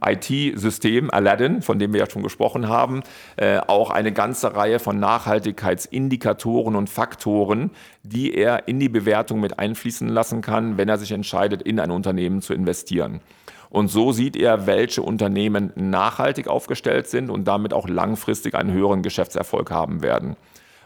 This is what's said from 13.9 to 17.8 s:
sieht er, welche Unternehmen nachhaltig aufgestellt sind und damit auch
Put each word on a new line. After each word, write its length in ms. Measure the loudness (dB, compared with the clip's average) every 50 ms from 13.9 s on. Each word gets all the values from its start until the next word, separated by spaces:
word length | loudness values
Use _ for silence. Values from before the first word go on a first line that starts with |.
| 4 4 4 4 4
sieht 240 | 2 0 0 0
er, 280 | 2 4 4 4 4 2
welche 360 | 2 4 4 2 2 0 -4
Unternehmen 720 | -2 -2 -2 0 0 0 0 0 0 0 0 0 -2 -2 -4
nachhaltig 720 | -4 -2 0 2 2 2 0 0 0 0 0 0 -2 -2
aufgestellt 600 | -2 -2 -2 -2 -4 -6 -4 -2 0 0 0 0
sind 220 | -2 -2 -4 -2 -2
und 160 | -4 -2 0
damit 280 | 0 0 0 0 0 -2
auch 160 | -2